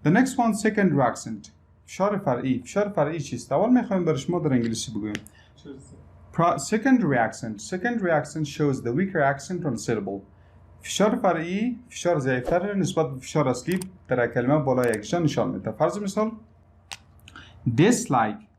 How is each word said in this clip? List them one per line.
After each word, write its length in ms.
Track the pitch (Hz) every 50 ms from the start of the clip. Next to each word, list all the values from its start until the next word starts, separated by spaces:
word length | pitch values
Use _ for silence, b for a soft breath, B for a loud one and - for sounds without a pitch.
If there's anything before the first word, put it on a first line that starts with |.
| -
The 60 | -
next 260 | 160 226 254 262 - -
one 160 | 240 226 202
secondary 480 | 208 - 220 208 - 202 185 147 139 131 117
accent، 380 | - - - 117 113 104 - - - _ _ _ _ _ _
فشار 320 | - - - 185 202 202 -
فرعی. 440 | - - 151 - - 131 127 -
فشار 260 | - - - 196 208 208
فرعی 320 | 196 - 147 143 160 170
چیست؟ 320 | 147 - - 117 - -
اول 200 | 143 143 190 226
می‌خوایم 320 | 151 151 - - 202 190 175
برای 140 | 156 151 135
شما 200 | - - 175 175
در 140 | 156 156
انگلیسی 380 | 131 123 117 113 113 110 - -
بگویم. 240 | 110 104 101 107 104 98 - B B B B B B _ - 147 139 131 - - - - - - - - - -
Pri-، 260 | - - 165 170 170 165
secondary 600 | - - 208 220 214 277 262 240 196 156 139 120 113 110
accent. 320 | - - - 117 107 101
Secondary 500 | - - - 180 180 240 240 226 190 175
accent 360 | 165 151 143 147 - 160 156
shows 300 | 139 - - 156 143 131 113
the 100 | 110 117
weaker 280 | 117 143 196 190 - 170
accent 440 | 143 139 143 139 - - 185 175 151
on 120 | 156 120
syllable. 440 | 107 - - 120 107 98 98 101 101 - - b b b b b b b b - -
فشار 360 | - - - - 190 214 226
فرعی 600 | 254 - 190 175 165 160 170 185 202 220 247 247 - - -
فشار 300 | - - - 175 175 156
ضعیفتر 560 | 131 135 131 127 123 - 165 180 185 202 202
نسبت 360 | 196 175 147 - - 160 143
به 100 | 135 127
فشار 280 | - - - 160 147 131
اصلی 320 | 127 123 - - 165 185 - - - - - -
در 180 | 131 123 120
کلمه 320 | 120 - 127 120 123 147 156
بالای 320 | 143 135 127 123 123 120 110
یک 140 | 107 104 -
جا 100 | - 170
نشان 320 | 170 151 - - 110 -
می‌ده. 220 | 101 98 - 113
فرض 260 | 110 - 151 170 170 208
مثال، 340 | 208 196 190 208 214 220 226 - - _ _ _ _ _ _ _ _ _ - - - _ - - - B B B B B B B B 135 117
dislike 680 | 117 156 214 247 - - - 143 123 113 107 104 - - _ _